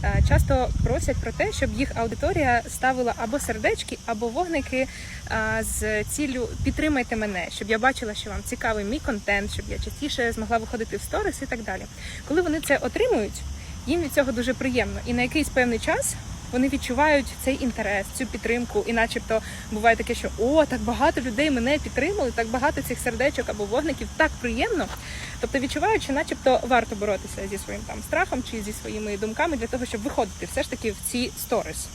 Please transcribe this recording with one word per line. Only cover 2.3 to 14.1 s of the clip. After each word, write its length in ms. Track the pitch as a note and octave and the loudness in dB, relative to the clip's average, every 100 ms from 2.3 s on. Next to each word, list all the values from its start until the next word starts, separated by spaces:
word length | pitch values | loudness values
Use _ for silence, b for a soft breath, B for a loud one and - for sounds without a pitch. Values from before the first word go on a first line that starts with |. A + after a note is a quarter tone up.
| F4+ C4+ A#3+ A3+ | 2 4 4 0
ставила 460 | - B3+ B3+ A#3+ G3 | 0 0 2 0 0
або 220 | A3+ C4+ | -2 -2
сердечки, 600 | - A3 C4+ A4+ - - - | -2 0 2 0 -4 -8 -4
або 220 | A3 A#3 | -2 -2
вогники, 580 | B3 F4+ D#4+ C4+ C4 C4 B B B - | -2 0 -2 0 -2 -2 B B B -4
е, 340 | A3 A3 A3 G#3+ - | -2 0 0 -2 -2
з 260 | G#3+ G#3+ | 0 -2
ціллю 440 | G#3 - D4 B3+ A#3 - | -2 -2 -2 -2 -4 0
"підтримайте 520 | C4+ C#4 D4+ C#4 A#3+ A3 | -2 2 2 2 0 -2
мене", 320 | G#3+ F#3 E3 | -2 -2 -6
щоб 200 | - G#3 | -6 -2
я 80 | A3 | 2
бачила, 360 | B3+ C4 A3+ | 2 2 -6
що 160 | G#3 A3 | -6 -6
вам 80 | F#3+ | -6
цікавий 400 | - B3 A#3+ G#3+ | -6 -4 -2 -2
мій 140 | G3+ C#4 | -2 -2
контент, 540 | - G#3+ G3+ G3+ G#3 | -2 -2 0 0 0
щоб 120 | - G#3 | -6 -6
я 100 | - | -6
частіше 540 | - - D4 - A#3 | -6 -4 -4 0 -2
змогла 260 | A3+ G#3+ A#3 | -2 0 0
виходити 380 | A3 A#3 A3 G3+ | 0 -4 -4 -6
в 60 | |
сторіс 400 | - E4+ G4+ - | -4 -2 -2 -2
і 40 | C#4 | -6
так 160 | A#3+ | -6
далі. 200 | G#3 F#3 F#3+ B B B - | -4 -6 -8 B B B 0
Коли 140 | D#4 | 2
вони 180 | F4 D4+ | 2 0
це 160 | - C#4+ | 2 2
отримують, 680 | B3+ E4 B4+ E4+ G#3 - - B B B - | 2 2 4 4 2 -4 -8 B B B 0
їм 160 | E4+ | 0
від 100 | D4+ | 2